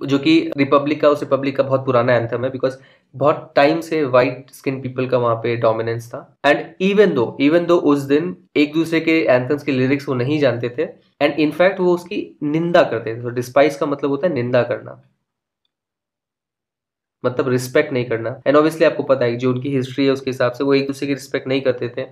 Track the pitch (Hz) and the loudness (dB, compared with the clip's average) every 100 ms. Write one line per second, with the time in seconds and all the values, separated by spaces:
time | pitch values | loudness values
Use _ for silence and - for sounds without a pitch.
0 | 139 139 160 160 - 143 139 147 143 147 | -2 0 2 2 0 -2 2 2 2 2
1 | 151 147 143 131 139 131 - 131 127 123 | 2 2 0 -2 -2 -2 0 0 0 2
2 | 120 120 117 120 131 131 131 - - _ | 4 2 0 -4 -4 -4 -4 -6 -18 _
3 | _ 131 139 156 - - 143 165 160 160 | _ -2 0 0 0 2 4 2 -2 -4
4 | 139 127 135 135 - - - 131 127 131 | 2 4 2 -2 -14 -10 -8 -6 -8 -6
5 | 127 131 120 113 120 117 117 113 113 117 | -2 0 0 -2 -2 0 0 0 -2 -6
6 | - 139 - _ 143 160 - - 190 202 | -8 -16 -16 _ 2 2 -2 -2 0 4
7 | 196 143 113 - 139 170 170 175 143 143 | 4 4 -2 2 2 4 4 2 4 2
8 | 135 143 175 180 _ - 147 151 160 165 | 2 0 0 -8 _ 0 0 0 0 0
9 | 160 160 156 127 127 147 147 131 127 139 | 0 0 2 2 0 -4 -2 0 0 0
10 | 139 127 123 151 139 117 120 - 160 - | -2 -4 -2 0 0 0 -6 -6 -8 -8
11 | _ - 147 165 151 147 185 190 180 175 | _ -4 -2 0 0 2 0 2 0 0
12 | - 208 - - 147 156 170 170 139 117 | -2 -10 -10 -8 -4 -2 2 4 2 0
13 | 113 117 120 120 123 143 147 151 156 143 | -6 -8 -6 -6 -2 2 2 2 -4 -2
14 | 147 139 180 143 120 123 117 110 117 127 | -2 -2 -2 -2 0 0 0 -4 -8 -20
15 | _ _ _ _ _ _ _ _ _ _ | _ _ _ _ _ _ _ _ _ _
16 | _ _ _ _ _ _ _ _ _ _ | _ _ _ _ _ _ _ _ _ _
17 | _ _ 123 123 135 127 127 156 147 127 | _ _ -4 -2 0 0 0 0 2 0
18 | 120 113 113 127 - 147 156 156 160 - | -2 -4 -4 -6 2 4 4 4 2 2
19 | - 131 120 117 127 123 139 139 127 - | 0 2 0 0 -2 -2 -2 -4 -4 0
20 | 135 135 135 127 123 - 139 139 139 135 | 0 0 -2 -2 -2 0 0 0 0 -6
21 | 143 135 - 135 131 135 131 120 120 123 | -4 -6 -6 -8 -4 -2 0 -2 -4 -8
22 | 131 | -10